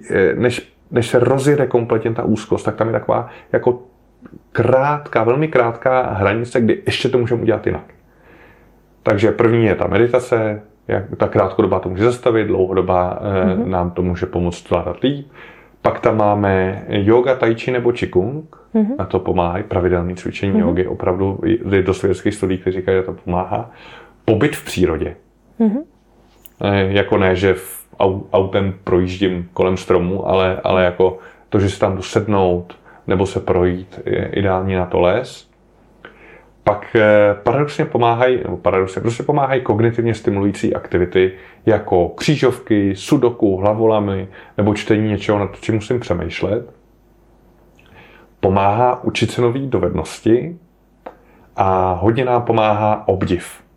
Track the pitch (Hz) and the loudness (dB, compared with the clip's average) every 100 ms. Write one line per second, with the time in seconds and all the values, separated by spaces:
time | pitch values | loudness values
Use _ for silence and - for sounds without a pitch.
0 | - 95 92 - 123 120 - _ _ 123 | -2 2 2 2 0 -2 -10 _ _ -4
1 | 113 127 135 135 139 143 123 123 117 113 | 0 2 2 2 2 2 2 0 0 0
2 | 117 117 120 107 - - - - 107 110 | 0 -2 -2 -2 -2 -4 -2 -2 -2 -2
3 | - 113 117 - - 120 123 123 - _ | 0 -2 -2 -14 -4 0 0 0 -6 _
4 | _ _ - - _ - 110 131 139 147 | _ _ -20 -20 _ -2 2 2 2 -2
5 | 147 117 110 135 156 131 117 113 131 127 | -2 0 2 2 0 0 0 -2 0 0
6 | 127 101 98 113 120 131 110 - - - | 0 0 0 0 -2 0 2 0 -2 -2
7 | 123 127 117 117 107 107 - - - - | 0 0 0 0 0 0 -2 -4 -8 -20
8 | _ _ - - - - _ _ _ _ | _ _ -20 -20 -20 -20 _ _ _ _
9 | - 104 107 - 113 117 110 90 90 95 | -2 2 2 4 4 4 4 2 0 2
10 | 120 123 - 117 107 104 - _ - 101 | 2 2 0 -2 0 -4 -10 _ -4 -4
11 | 98 - 104 107 95 - 98 92 90 92 | -4 -4 0 2 0 2 0 0 -4 0
12 | 117 120 127 113 101 92 92 92 92 92 | 0 2 0 0 0 0 0 0 2 2
13 | 90 - 104 95 95 92 147 92 87 87 | 0 -2 -2 0 0 0 -2 -2 -2 -2
14 | 90 87 - 87 87 - - 90 87 87 | -2 -2 -4 -2 -2 -4 -4 -2 -2 -2
15 | 127 143 143 - - - - _ 110 - | -2 -2 -10 -20 -20 -20 -20 _ -2 0
16 | 117 107 104 101 101 95 92 92 - 110 | 0 2 2 2 2 2 0 -4 -6 -2
17 | 101 120 127 127 113 113 - 123 120 117 | 4 4 4 2 0 0 -2 -2 -2 -2
18 | - 90 101 147 156 - - 220 208 277 | -2 0 -2 -6 -14 -20 -4 -2 0 -2
19 | 95 95 92 90 87 90 110 95 87 90 | -4 -2 -2 0 0 -2 -4 -2 0 0
20 | 87 90 87 87 98 107 87 85 92 - | -2 -6 -10 -6 -2 0 0 0 -2 -2
21 | 95 92 95 98 - - 95 98 92 92 | -2 -2 -2 -2 -2 -2 0 0 0 0
22 | 98 92 104 101 95 92 - 92 92 95 | -2 0 -2 -2 -2 -2 -4 -4 -2 -2
23 | 92 87 - 90 90 107 117 - - - | -2 -8 -4 -4 -2 -6 -6 -14 -20 -20
24 | - _ - 104 147 - - - 85 80 | -20 _ 0 2 2 -2 -8 0 0 0
25 | 78 - _ _ _ - 220 240 330 _ | -6 -10 _ _ _ 0 0 0 -6 _
26 | _ _ _ _ - _ 101 98 95 98 | _ _ _ _ -20 _ 0 2 2 2
27 | 95 104 95 90 98 90 - - - - | 2 2 2 2 2 0 -4 -16 -20 -2
28 | 98 95 - 98 95 101 98 92 - 92 | 0 0 0 0 0 0 -2 -4 0 0
29 | 92 92 95 90 87 - 92 92 - 90 | 2 0 -2 -2 -6 -2 0 0 0 0
30 | 87 95 - 95 92 95 - 92 90 87 | 2 -2 0 0 0 -2 0 2 2 2
31 | 92 92 - - _ 107 98 - 101 95 | 0 0 -12 -20 _ 0 0 0 -2 -2
32 | 92 113 101 101 92 87 87 - - - | -4 -4 0 2 2 0 -4 -18 -20 -16
33 | - 95 98 - - 92 90 90 95 - | -4 0 0 -2 -2 0 2 0 -8 -12
34 | - - - - 98 92 95 95 90 87 | -4 -4 -2 -2 0 0 -2 -2 -2 2
35 | 87 107 135 - - _ _ _ _ _ | 2 0 -4 -12 -20 _ _ _ _ _
36 | - - - - _ _ - 101 - 113 | -20 -20 -20 -20 _ _ -2 -2 0 2
37 | 107 104 104 101 - 135 147 - 156 - | 6 6 4 2 0 0 0 -2 -2 2
38 | 117 117 127 127 - 90 - 95 95 - | 2 4 2 2 -2 -2 0 0 0 -2
39 | 113 117 143 147 135 135 127 107 117 117 | -4 -4 -2 0 0 -2 0 2 2 2
40 | 113 110 - 101 101 98 107 107 - 90 | -2 -2 -2 0 -2 -2 -4 -4 -4 -2
41 | 87 95 92 - - - - 101 - 92 | 0 2 2 0 -18 -4 0 0 2 0
42 | 82 - - 143 131 - - 107 98 101 | 0 -2 -2 2 0 -2 0 0 2 -2
43 | - 147 120 120 107 95 101 107 113 107 | 0 2 2 2 0 2 0 2 2 2
44 | 101 95 95 - - - 104 101 - 107 | 0 -4 -8 -14 -12 -2 0 0 0 0
45 | 107 101 - 104 98 - - 110 98 123 | 2 -2 0 0 -2 -6 -4 -4 -2 -6
46 | - 87 85 - 92 110 - - _ _ | -2 -4 -4 -6 -4 -4 -6 -18 _ _
47 | _ _ _ _ _ _ _ _ _ - | _ _ _ _ _ _ _ _ _ -20
48 | - - - _ 95 95 98 107 123 123 | -20 -20 -20 _ 0 2 2 2 2 0
49 | - - 113 - 120 127 139 104 87 87 | -4 -2 -4 0 0 0 -2 -2 0 -2
50 | 78 - 110 120 156 175 _ _ _ _ | -6 -4 2 2 0 -10 _ _ _ _
51 | - - _ _ _ - 95 95 92 90 | -20 -20 _ _ _ -2 0 2 0 0
52 | 98 117 123 120 117 113 107 104 107 107 | 0 0 0 0 0 2 2 2 0 0
53 | - 95 92 90 - - _ | -2 -2 0 -4 -6 -18 _